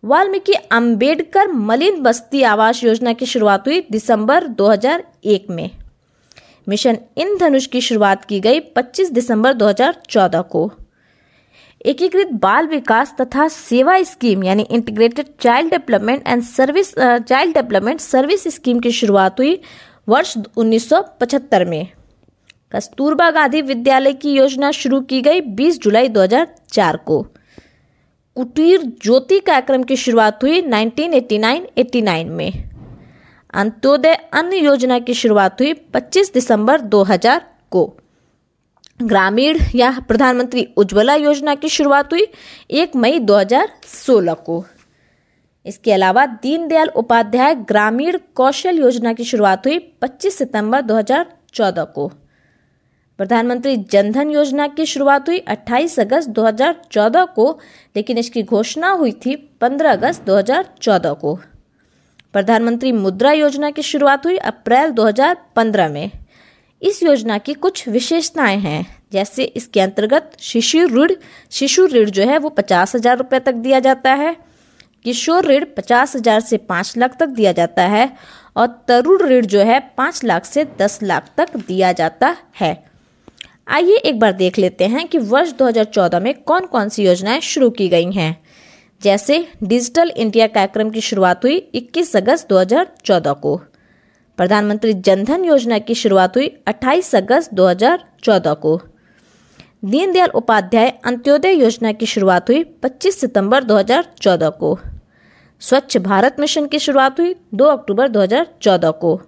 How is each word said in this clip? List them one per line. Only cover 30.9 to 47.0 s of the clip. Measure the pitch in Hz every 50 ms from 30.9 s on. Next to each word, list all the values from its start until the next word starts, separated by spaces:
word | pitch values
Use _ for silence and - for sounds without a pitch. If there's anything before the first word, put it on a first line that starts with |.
| 233 - 302 339 330
एटी | 262 247 247 214 208
नाइन | 220 226 254 320 370 - _ -
एटी | 254 247 - 247 220
नाइन | 208 175 160 165 170
में। | 160 170 156 180 190 - - - - - - - - - - - _ _ _ _ _ _ _ _ -
अंत्योदय | 185 202 214 220 - - 269 277 294 254 311 330 - - - -
अन्न | 285 320 349 370
योजना | 381 320 294 277 269 240 254 254 247
की | 240 240 247
शुरुआत | 240 - 233 214 208 196 190 190 -
हुई | 254 294 320
पच्चीस | 302 - _ - - 254 - - 370 392 392 -
दिसंबर | 254 247 - 233 208 214 226 277 311
दो | 262 208 208 208 196
हज़ार | 190 220 - - 226 262 339 - - _ _ _ _
को। | - 185 165 - - - _ _ _ _ _ _ _ _ _ _ _ _ _ _ _ _ _ - _ _ 247
ग्रामीण | 226 220 196 190 190 202 226 262 294 320 330 285 - -
या | 240 254 254 262 254 254 _
प्रधानमंत्री | 233 226 262 254 254 247 247 247 262 247 226 - -
उज्ज्वला | - 208 185 196 202 214 254 285
योजना | 302 294 294 294 277 269 302 285
की | 285 - 311
शुरुआत | - - 302 285 277 285 285 277 320
हुई | 339 427 440 - - - - - - - _
एक | - 277 339 339 -
मई | 262 233 226 294 349
दो | 240 202 202
हज़ार | 208 196 196 233 269 370 427 - _ -
सोलह | - - - - - 262 220 185 170 165
को। | - - - 165 170 185 - _ _ _ _ _ _ _ _ _ _ _ _ _ _ _ _ _ _ _
इसके | 175 202 - _ 233 208
अलावा | 190 190 185 185 233 269
दीनदयाल | 285 233 214 - 254 294 320 339 311 320 320 311 311
उपाध्याय | 311 -